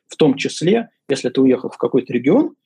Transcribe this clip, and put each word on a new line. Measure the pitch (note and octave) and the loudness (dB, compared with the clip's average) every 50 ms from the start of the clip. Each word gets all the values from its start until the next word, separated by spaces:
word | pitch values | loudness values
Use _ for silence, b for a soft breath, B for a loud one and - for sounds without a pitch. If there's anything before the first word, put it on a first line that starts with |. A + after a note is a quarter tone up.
| B _ | B _
в | - - | -2 2
том | D#3+ D3 C3 | 2 2 2
числе, | - - C3+ - - D3 E3+ G#3 A#3 A#3 - _ _ _ - | 0 -2 -6 -6 -4 0 0 0 0 0 -4 _ _ _ -6
если | C#3 C3+ - B2 | -6 -4 -4 -2
ты | - C#3 | 0 2
уехал | C3 C3 B2+ - - - | 2 2 2 2 -2 -8
в | - - | -6 -6
какой-то | - - - C3 - - B2 | -4 -2 0 -2 -2 -2 -4
регион, | B2 B2 C3+ F3+ C4+ E4 E4+ - _ _ | -2 0 2 2 2 2 0 -6 _ _